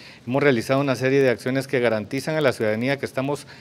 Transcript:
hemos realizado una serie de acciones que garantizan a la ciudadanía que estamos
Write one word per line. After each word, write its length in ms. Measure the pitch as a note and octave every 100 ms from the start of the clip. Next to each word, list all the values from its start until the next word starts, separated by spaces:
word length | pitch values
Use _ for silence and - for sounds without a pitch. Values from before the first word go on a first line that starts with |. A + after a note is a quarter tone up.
| - - -
hemos 160 | C3+
realizado 380 | D3 A#2+ - C3+
una 160 | C#3+ A#2
serie 240 | C3 C#3
de 80 | C3
acciones 380 | A2+ B2+ C3 C3
que 120 | C3
garantizan 560 | A#2+ A2 G2+ C#3 D#3+ D#3
a 60 |
la 100 | C#3+
ciudadanía 480 | - A2 A2 B2+ C#3
que 60 | A#2
estamos 420 | - C3+ D3 - -